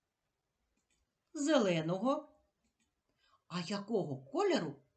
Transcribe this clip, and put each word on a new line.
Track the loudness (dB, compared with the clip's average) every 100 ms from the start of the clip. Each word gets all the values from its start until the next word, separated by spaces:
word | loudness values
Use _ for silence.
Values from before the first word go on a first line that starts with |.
| _ _ _ _ _ _ _ _ _ _ _ _ _
Зеленого. | -6 2 4 4 2 0 -2 0 -2 -4 _ _ _ _ _ _ _ _ _ _ _ -12
А | -10
якого | -6 -8 -4 -2 -2 -6
кольору | -6 -2 2 2 -2 -10 _